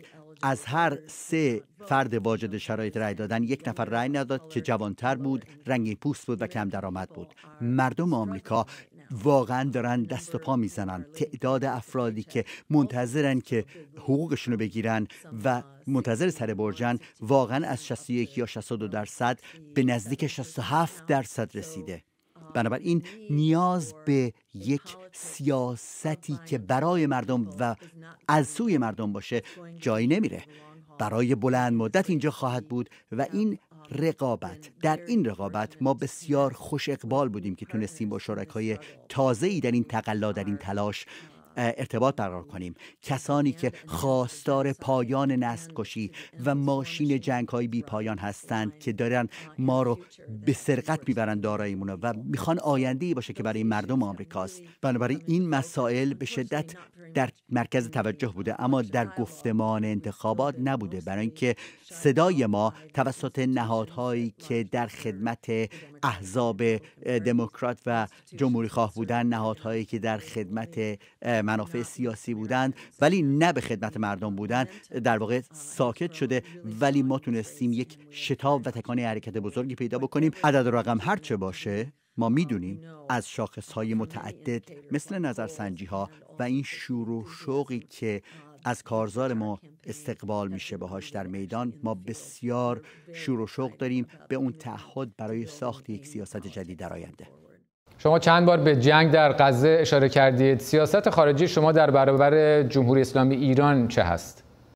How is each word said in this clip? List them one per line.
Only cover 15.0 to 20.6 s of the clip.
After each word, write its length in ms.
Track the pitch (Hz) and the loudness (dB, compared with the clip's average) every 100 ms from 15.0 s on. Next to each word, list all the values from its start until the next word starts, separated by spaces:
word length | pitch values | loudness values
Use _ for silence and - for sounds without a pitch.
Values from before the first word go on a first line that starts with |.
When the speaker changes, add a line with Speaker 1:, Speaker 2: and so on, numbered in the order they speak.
| 104 - 165 113 | -4 -10 -16 -4
Speaker 1:
و 180 | 131 123 - - - | -2 -2 -4 -14 -2
منتظر 440 | 135 117 113 180 | -2 0 0 0
سر 240 | - 110 | -2 -4
برجن، 440 | 101 107 95 120 120 - - | -2 -2 -2 -2 -2 -6 -10
واقعاً 460 | 110 139 117 135 165 | 4 4 4 -2 -4
از 200 | 127 - | -6 -6
شصت 240 | 117 - | -10 -4
و 20 | |
یک 260 | 123 113 123 | -2 -2 -4
یا 80 | 117 | -6
شصت 260 | 110 - | -6 -8
و 40 | 113 | -6
دو 120 | 107 | -4
درصد 520 | 104 104 - 123 127 - 160 151 | -6 -8 -2 -2 -2 -8 -2 6
به 80 | 143 | 6
نزدیک 440 | 127 120 104 135 147 | 6 2 -2 -2 -2
شصت 320 | - 123 | -4 -8
و 40 | - | -6